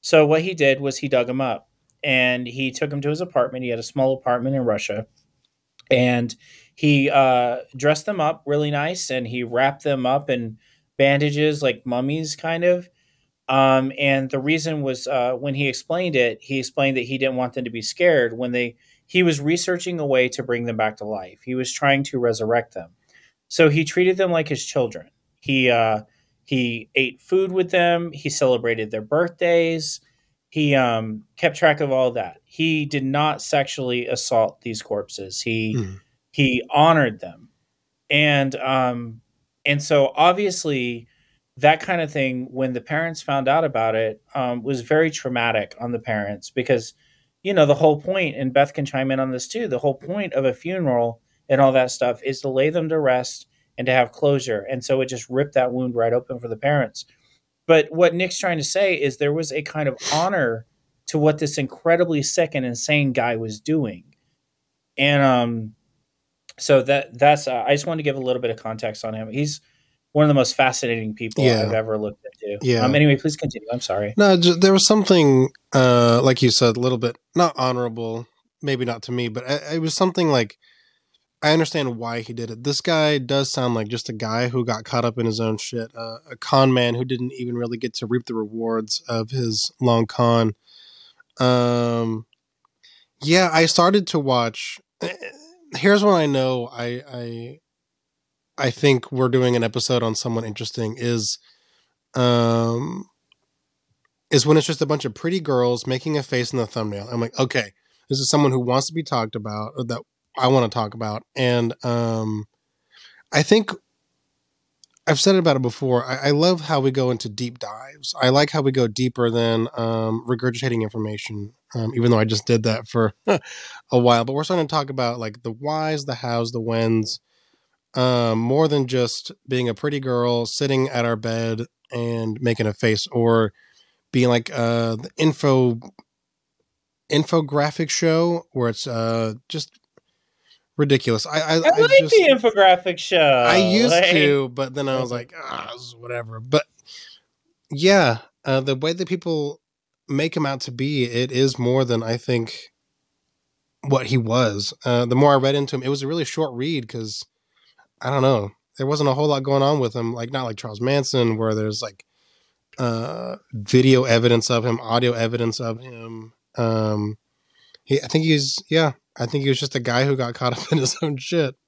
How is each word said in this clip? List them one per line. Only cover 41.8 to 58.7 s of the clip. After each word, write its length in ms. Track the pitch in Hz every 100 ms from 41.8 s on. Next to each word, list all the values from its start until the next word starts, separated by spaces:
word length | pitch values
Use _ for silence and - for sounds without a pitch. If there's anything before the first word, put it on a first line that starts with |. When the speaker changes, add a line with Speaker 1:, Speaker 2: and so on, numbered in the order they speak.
| - 175
Speaker 1:
of 100 | 160
thing, 360 | 147 135 127 127
when 220 | 127 131
the 80 | 123
parents 400 | 113 147 165 160
found 260 | - 139 131
out 160 | 151
about 320 | 160 113 113 110
it, 260 | 110 107 _ 143
um, 280 | 123 123
was 180 | 117 135
very 280 | 117 156 160
traumatic 680 | 151 131 123 117 110 101 -
on 120 | 120
the 80 | 120
parents 500 | 113 107 101 101 -
because, 440 | - 123 127 110 - _ _ _ _
you 100 | 190
know, 120 | 196 147
the 100 | 143
whole 240 | 156 147
point, 360 | 160 190 170 113
and 180 | 131
Beth 200 | 135 143
can 120 | - 139
chime 260 | 135 135
in 80 | 135
on 120 | 131
this 160 | 127 -
too, 200 | 226 226
the 120 | 135
whole 160 | 147 135
point 380 | - 196 196
of 120 | 131 135
a 80 |
funeral 680 | 127 165 190 156 120 117 117 _ _ _
and 100 | 135
all 120 | 135
that 200 | 131 127
stuff 300 | - 123 117
is 180 | 135 131
to 80 | 139
lay 200 | 131 147
them 200 | 170 160
to 100 | 160
rest 480 | 143 127 127 - - _ _ -
and 80 | 127
to 40 |
have 200 | 127 120
closure. 540 | - 147 143 123 107 101
And 160 | 131 117
so 160 | 135
it 60 | 131
just 220 | 127 110
ripped 260 | 127 143 135
that 180 | 127
wound 220 | 123 127 117
right 180 | 117
open 260 | 120 123 123
for 80 | 120
the 100 | 110
parents. 480 | 139 147 113 - - _ _ _ _ _ -
But 220 | 165 147
what 240 | 160 175
Nick's 240 | 170 185 -
trying 220 | 190 165
to 40 |
say 320 | 143